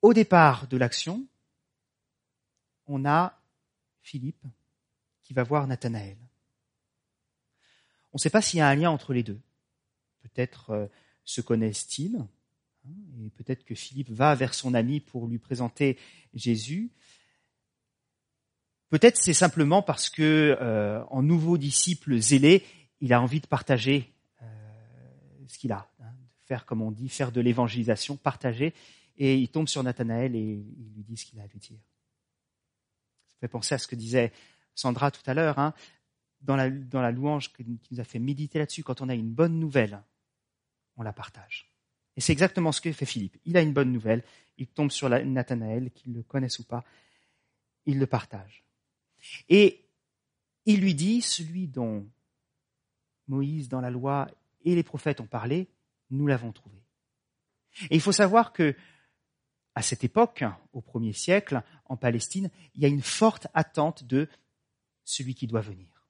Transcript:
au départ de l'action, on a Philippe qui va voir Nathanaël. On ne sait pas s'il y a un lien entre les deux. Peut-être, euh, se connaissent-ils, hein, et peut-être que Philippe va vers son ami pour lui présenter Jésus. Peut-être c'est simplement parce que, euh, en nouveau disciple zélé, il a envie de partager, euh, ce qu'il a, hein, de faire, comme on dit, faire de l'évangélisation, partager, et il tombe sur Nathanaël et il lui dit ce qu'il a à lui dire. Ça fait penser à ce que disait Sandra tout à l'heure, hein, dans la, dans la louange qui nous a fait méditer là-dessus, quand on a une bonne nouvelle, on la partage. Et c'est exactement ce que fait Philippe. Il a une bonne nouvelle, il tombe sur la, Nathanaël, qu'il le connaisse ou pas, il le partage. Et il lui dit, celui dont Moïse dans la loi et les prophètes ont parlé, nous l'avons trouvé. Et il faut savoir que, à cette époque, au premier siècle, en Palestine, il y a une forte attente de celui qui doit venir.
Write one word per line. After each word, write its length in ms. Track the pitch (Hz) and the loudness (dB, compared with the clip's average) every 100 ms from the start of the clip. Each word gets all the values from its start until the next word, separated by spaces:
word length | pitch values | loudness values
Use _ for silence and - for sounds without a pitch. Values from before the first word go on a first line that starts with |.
au 120 | 208 | 8
départ 540 | 226 214 180 156 123 131 | 8 6 8 8 6 -2
de 100 | 127 | 0
l'action, 500 | 123 - - 202 269 _ _ _ _ _ _ _ _ _ _ _ _ _ _ _ - | 0 -2 -6 -8 -10 _ _ _ _ _ _ _ _ _ _ _ _ _ _ _ -10
on 180 | 139 139 | -4 2
a 340 | 151 180 - _ _ _ _ _ _ | 2 2 -4 _ _ _ _ _ _
Philippe 440 | - 143 131 - 135 - _ _ _ _ _ _ | -14 -10 -10 -10 -16 -20 _ _ _ _ _ _
qui 100 | _ | _
va 100 | 131 | -4
voir 240 | 120 147 135 | 0 0 0
Nathanaël. 500 | 127 123 113 98 101 120 _ _ _ _ _ _ _ _ _ _ _ _ _ _ _ _ _ _ | -4 -4 -6 -10 -16 -20 _ _ _ _ _ _ _ _ _ _ _ _ _ _ _ _ _ _
On 40 | - | -4
ne 40 | |
sait 120 | 156 | 2
pas 100 | 214 | 2
s'il 160 | 214 170 | 2 4
y 40 | |
a 60 | 147 | 4
un 80 | 139 | 4
lien 140 | 170 | 2
entre 240 | 151 - | 0 -2
les 100 | 127 | -4
deux. 160 | 113 101 _ _ _ _ _ _ _ _ | -4 -10 _ _ _ _ _ _ _ _
Peut-être, 500 | 117 - 123 - - | -18 -8 -8 -8 -10
euh, 160 | 107 101 _ _ _ | -8 -8 _ _ _
se 180 | - - | -14 -12
connaissent-ils, 760 | 113 113 110 101 - - 165 233 | -4 -2 -2 -4 -10 -8 -6 -6
hein, 720 | 107 _ _ _ _ _ 131 180 196 127 | -10 _ _ _ _ _ -20 -20 -20 -16
et 60 | 107 | -16
peut-être 340 | - - 131 | -16 -10 -10
que 120 | _ 110 | _ -14
Philippe 340 | - 131 127 | -12 -10 -10
va 240 | 110 143 | 2 4
vers 220 | 143 127 - | 4 0 -4
son 180 | 131 | 0
ami 260 | 123 117 147 | 0 2 -2
pour 280 | - 127 117 | -6 -10 -6
lui 100 | 117 | -8
présenter 600 | _ 123 120 - 143 127 - - _ | _ -6 -6 0 0 0 -8 -20 _
Jésus. 580 | - 120 113 110 165 233 _ _ _ _ _ _ _ _ _ _ _ _ _ _ _ _ _ _ _ _ | -8 -2 -2 -2 -6 -8 _ _ _ _ _ _ _ _ _ _ _ _ _ _ _ _ _ _ _ _
Peut-être 280 | 156 226 - | 6 6 6
c'est 160 | - | 0
simplement 500 | 156 180 165 147 185 | 4 2 4 4 4
parce 260 | 202 147 - | 2 -4 -4
que, 480 | - 156 156 151 135 | 0 4 6 6 4
euh, 460 | 123 110 104 107 123 | 2 0 0 -4 -6
en 160 | 131 | 0
nouveau 380 | 139 170 160 175 | 2 2 2 0
disciple 580 | 143 131 - 175 - 123 | 0 -2 -2 -4 0 0
zélé, 480 | 110 139 143 185 - - _ _ | 4 6 8 6 2 -20 _ _
il 120 | 131 | 2
a 80 | 120 | 2
envie 200 | 120 147 | 2 -2
de 60 | - | -4
partager, 640 | 135 - 127 117 139 120 _ _ _ | -6 0 0 2 -2 -2 _ _ _
euh, 1040 | 113 110 107 107 113 123 123 131 139 135 135 | -20 -20 -20 -20 -20 -20 -20 -20 _ -20 -20
ce 120 | - | -10
qu'il 120 | 127 | -6
a, 160 | 98 - _ | -6 -10 _
hein, 120 | 113 | -20
de 340 | 127 131 _ _ | -20 -20 _ _
faire, 180 | 123 - | -8 -6
comme 160 | 113 | -6
on 80 | 110 | -4
dit, 200 | 107 131 | -6 -10
faire 220 | - 131 | -6 -4
de 100 | 120 | 0
l'évangélisation, 760 | 120 120 120 120 113 113 - 143 | 2 2 0 0 -2 -2 -2 -4
partager, 560 | - - 131 113 151 - - _ _ _ | -4 -4 -6 -2 -4 -6 -20 _ _ _
et 180 | 139 135 | 2 2
il 140 | 123 | 2
tombe 180 | 156 156 | -2 -2
sur 160 | 147 | -2
Nathanaël 520 | 127 120 117 113 131 117 | -4 -2 -4 -2 -2 -2
et 40 | |
il 540 | 110 104 104 - 110 107 | -6 -8 -12 -18 -20 -18
lui 80 | |
dit 140 | 104 113 | -16 -14
ce 80 | - | -16
qu'il 140 | 113 | -18
a 40 | |
à 40 | 101 | -20
lui 120 | 104 | -20
dire. 180 | - 110 _ _ _ _ _ _ _ _ _ _ _ _ _ _ _ | -20 -20 _ _ _ _ _ _ _ _ _ _ _ _ _ _ _
Ça 80 | _ | _
fait 60 | 120 | -10
penser 280 | 120 107 135 | -8 -4 -4
à 20 | |
ce 100 | - | -6
que 80 | 120 | -10
disait 380 | 113 123 117 - _ _ _ | -2 0 0 -2 _ _ _
Sandra 380 | - 131 120 143 | -6 -4 0 -2
tout 100 | - - | -2 -4
à 40 | |
l'heure, 260 | 131 160 139 | 0 0 0
hein, 140 | 147 - - _ _ _ _ _ | -2 -4 -20 _ _ _ _ _
dans 140 | 139 135 | -2 0
la, 140 | 131 | 0
dans 320 | 135 131 131 | -2 -6 -2
la 100 | 123 | -2
louange 400 | 120 143 147 - | -2 -2 -4 -6
qui 120 | _ 117 117 _ | _ -12 -12 _
nous 80 | 123 | -12
a 60 | 85 | -10
fait 140 | 120 | -6
méditer 400 | 127 143 147 156 | -6 -4 -4 -4
là-dessus, 220 | 147 - | -4 -6
quand 200 | 156 127 | -8 -8
on 80 | 131 | -4
a 40 | |
une 160 | 123 113 | -4 -4
bonne 300 | 113 170 165 | 2 2 2
nouvelle, 420 | 160 139 107 101 _ _ _ _ _ _ _ _ _ - | 0 2 0 -2 _ _ _ _ _ _ _ _ _ -12
on 60 | |
la 100 | 113 | -12
partage. 580 | 101 107 - - - _ _ _ _ _ - | -10 -16 -18 -18 -18 _ _ _ _ _ -8
Et 60 | |
c'est 100 | - | -2
exactement 400 | 147 180 - 165 | 2 2 2 -2
ce 80 | 143 | -2
que 120 | 170 | -6
fait 120 | 156 139 | -6 -6
Philippe. 320 | - 98 _ | -6 -8 _
Il 140 | - 175 | 0 2
a 40 | |
une 120 | 156 | 4
bonne 180 | 139 131 | 2 2
nouvelle, 320 | 123 110 113 - _ _ _ | 0 0 -2 -2 _ _ _
il 100 | 135 | -14
tombe 220 | - 147 | -4 -2
sur 200 | - 139 | -2 0
la, 140 | 123 | 0
Nathanaël, 680 | 135 131 120 120 110 113 127 | 0 -4 -2 -4 -4 -6 -6
qu'il 220 | _ 127 | _ -14
le 100 | 117 | -12
connaisse 360 | 113 139 131 - | -6 -4 -4 -8
ou 40 | |
pas, 220 | 117 117 120 _ _ _ _ _ _ _ _ _ - | -10 -12 -12 _ _ _ _ _ _ _ _ _ -4
il 140 | 135 | 0
le 80 | 135 | 0
partage. 560 | 120 - 104 98 - _ _ _ _ _ _ - - _ | -2 -6 -16 -18 -20 _ _ _ _ _ _ -20 -20 _
Et 360 | 185 202 - _ _ _ _ _ _ _ _ - | 8 8 4 _ _ _ _ _ _ _ _ 2
il 140 | 208 | 4
lui 160 | 190 147 | 4 0
dit, 260 | 175 233 | 0 0
celui 460 | 233 - 160 175 180 | -2 -6 -6 -8 -8
dont 400 | 131 117 107 101 _ _ _ _ _ _ _ _ _ _ _ - | -6 -6 -6 -10 _ _ _ _ _ _ _ _ _ _ _ -8
Moïse 400 | 135 139 156 131 | -4 -4 -6 -8
dans 140 | 127 | -8
la 80 | 123 | -6
loi 400 | 123 135 139 - - _ _ | -6 -4 -2 -4 -8 _ _
et 120 | 160 175 | 0 0
les 80 | |
prophètes 360 | 160 143 - 143 | 0 -4 -4 -4
ont 80 | 117 | -6
parlé, 400 | 117 113 151 185 _ _ _ _ | -8 -4 -4 -6 _ _ _ _
nous 160 | 131 147 | -4 0
l'avons 280 | 131 117 | 0 -2
trouvé. 240 | 107 - 104 _ _ _ _ _ _ _ _ _ - 180 | -14 -20 -20 _ _ _ _ _ _ _ _ _ -18 0
Et 60 | 160 | 0
il 60 | |
faut 120 | 190 | 2
savoir 400 | 196 202 220 226 | 2 4 4 2
que, 220 | - 156 139 - _ _ _ _ _ _ _ _ - | 2 0 0 -12 _ _ _ _ _ _ _ _ -6
à 60 | |
cette 220 | 107 120 120 | -6 -4 -2
époque, 380 | - 233 - 120 92 _ | 2 2 0 -6 -6 _
au 100 | 131 | -18
premier 320 | - 120 113 | -10 -6 -6
siècle, 480 | 104 - 190 202 131 - - _ | -6 0 0 2 -6 -6 -20 _
en 120 | 127 | -4
Palestine, 520 | 123 120 - 185 190 _ - - | -2 -2 -4 -6 -8 _ -20 0
il 60 | |
y 40 | 143 | 2
a 40 | |
une 120 | 143 | 2
forte 460 | 131 - 220 - - | -4 2 2 2 -4
attente 520 | - 160 - 151 165 120 | -2 -2 -2 -2 -4 -2
de 240 | 127 151 _ _ _ _ _ _ _ | -2 -2 _ _ _ _ _ _ _
celui 320 | - - 131 127 | -10 -8 -8 -8
qui 120 | 120 | -4
doit 140 | 113 | -4
venir. 260 | 107 92 92 _ _ | -6 -14 -20 _ _